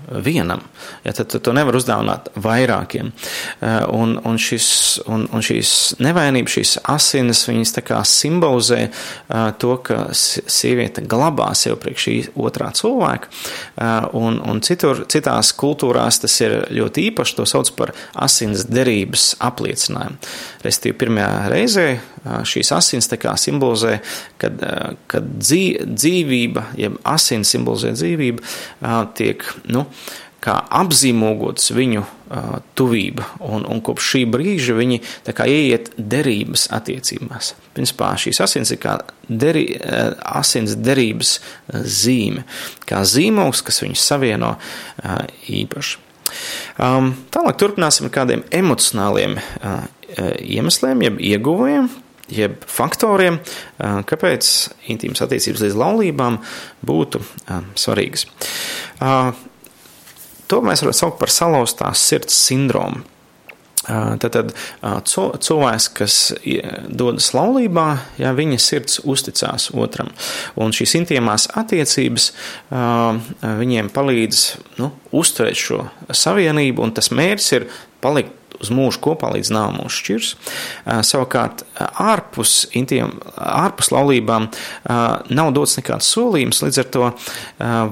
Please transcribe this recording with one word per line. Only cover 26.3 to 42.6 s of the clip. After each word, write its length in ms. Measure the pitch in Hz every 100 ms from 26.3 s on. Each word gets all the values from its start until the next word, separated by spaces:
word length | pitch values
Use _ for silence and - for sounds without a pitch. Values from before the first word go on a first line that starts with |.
| 127 117 - 113
jeb 240 | - 104 -
asins 500 | - 151 - 113 101
simbolizē 380 | 123 117 110 117
dzīvību, 480 | 113 170 165 131 117 - - - -
ā, 260 | 117 113 107
tiek, 360 | - 110 104 - -
nu, 220 | - 120 143 - - - - _
kā 180 | - - -
apzīmogots 1040 | 147 185 143 135 117 110 107 - - -
viņu, 300 | 117 131 107
ā, 400 | 104 - - - 117 127 -
tuvība, 520 | - 127 117 95 - 101 -
un, 260 | 175 107 -
un 160 | 113
kopš 300 | 113 117 -
šī 120 | 135 120
brīža 500 | 120 180 185 123 113
viņi 240 | 127 120 - -
tā 140 | -
kā 120 | - 117
ieiet 440 | 147 139 117 -
derības 720 | - 104 127 143 104 - - -
attiecībās. 800 | 113 117 131 - - 117 117 - - -
Principā 440 | - - - 101
šīs 280 | 95 - -
asins 320 | 196 139 120
ir 80 | 120
kā 160 | 110 - - -
deri-, 500 | - 113 143 160 -
ā, 280 | - - 117 113 - -
asins 440 | - 135 127 107 110
derības, 600 | 117 135 113 110 - -
ā, 440 | - - - 110
zīme, 640 | - 101 113 127 104 101 - -